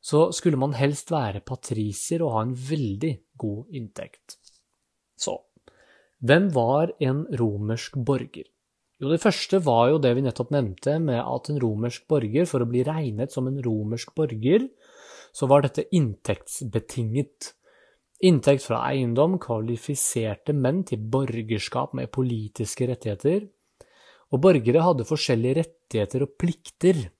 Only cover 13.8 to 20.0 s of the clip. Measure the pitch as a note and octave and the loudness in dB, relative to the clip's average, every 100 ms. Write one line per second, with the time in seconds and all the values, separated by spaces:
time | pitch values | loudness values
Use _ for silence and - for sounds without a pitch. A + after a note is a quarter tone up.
13.8 | G#2 A#2 - - D3+ A2+ A#2 G3 C4 _ | -2 -6 -8 -4 -4 0 2 2 2 _
14.8 | _ - - - - - C3+ C#3+ C#3 - | _ -20 -20 -20 -20 -4 4 4 4 -2
15.8 | - F#3 C3+ G2+ - G2+ - - B2+ A2 | 0 0 0 -4 -6 -6 -6 -10 -4 -6
16.8 | - - A2+ A#2+ C#3+ _ - _ _ _ | -6 -6 -4 -2 -4 _ -18 _ _ _
17.8 | _ _ _ _ F#3 D#3 B2+ C#3 - A2+ | _ _ _ _ 4 6 6 2 2 -2
18.8 | B2+ C3+ B2 A#2 D#3+ F#3 - A#2 A2+ A#2 | 0 0 0 2 2 2 -2 -4 -2 -6
19.8 | - C#3 | -4 -4